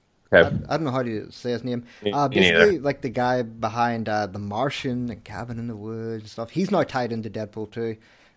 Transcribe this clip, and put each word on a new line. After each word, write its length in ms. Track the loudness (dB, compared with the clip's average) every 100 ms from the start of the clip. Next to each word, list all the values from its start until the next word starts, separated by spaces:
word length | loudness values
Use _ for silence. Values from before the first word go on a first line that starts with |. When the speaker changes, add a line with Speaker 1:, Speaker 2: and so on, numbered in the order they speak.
| _ _ 6
Speaker 1:
Okay. 160 | 8 8 4 -2
Speaker 2:
I, 60 |
I 20 | -2
don't 80 |
know 60 | 0
how 100 | -2
to 280 | -2 -6 -8
say 180 | -8 -6
his 120 | -4
name. 200 | -4 -6 -6 -6
Speaker 1:
Me, 100 | -2
Speaker 2:
Uh, 160 | 0 2
Speaker 1:
me 80 | 6
neither. 180 | 6 8
Speaker 2:
basically, 200 | 6 6
like, 200 | 0 -2
the 80 | -4
guy 340 | 0 0 0
behind, 680 | -2 -4 -4 0 0 0 -2
uh, 180 | -2 -2
The 120 | -6
Martian 720 | -6 -2 -2 -4 -4 -4 -6
and 140 | -8
Cabin 340 | -12 -12 -10 -8
in 80 | -8
the 80 | -8
Woods 460 | -10 -8 -8 -8
and 80 | -10
stuff. 200 | -10 -6
He's 200 | -2 0
now 120 | 2
tied 260 | 2 0 -2
into 160 | -4 -6
Deadpool 400 | -8 -8 -8 -10
two, 240 | -6 -6 -8 -14 _ _